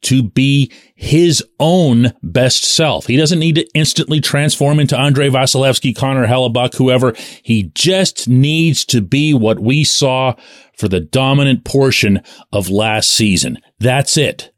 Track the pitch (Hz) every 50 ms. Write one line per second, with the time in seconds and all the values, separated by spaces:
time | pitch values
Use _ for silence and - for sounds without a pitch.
0 | - - 127 131 127 104 - - 135 139 139 143 143 - - - _ _ _ _
1 | - - 143 156 175 175 156 - - _ _ _ 139 156 175 185 175 147 120 117
2 | 120 123 - _ - - 85 127 127 127 - - - - - - 165 151 120 76
3 | - - 117 135 156 147 180 165 156 165 156 160 - - _ 151 156 - - -
4 | 156 - 151 156 143 - - 143 147 151 - - 143 143 147 151 147 139 143 120
5 | 131 147 143 135 147 139 131 135 135 127 - 131 135 135 123 - - 139 113 -
6 | - 135 135 135 127 107 123 127 127 123 113 123 123 127 - - 127 127 127 127
7 | 127 127 113 - - - - - _ - 113 110 101 85 - - - 160 185 190
8 | 190 180 - - - 113 123 127 135 147 151 160 165 165 147 - - - - 123
9 | 104 90 - 139 147 156 147 131 110 110 110 90 95 113 135 147 151 139 - -
10 | 147 135 127 131 131 127 120 - - - - - - _ _ - - 104 92 90
11 | 82 76 - 131 131 135 139 143 139 139 131 - - - - 139 135 131 123 -
12 | 123 107 101 95 - - - - - _ - 104 95 87 95 101 107 110 107 107
13 | - - - - 113 107 95 82 - 87 80 - _ _ _ _ 104 123 127 139
14 | 135 - - 160 143 107 - - - - _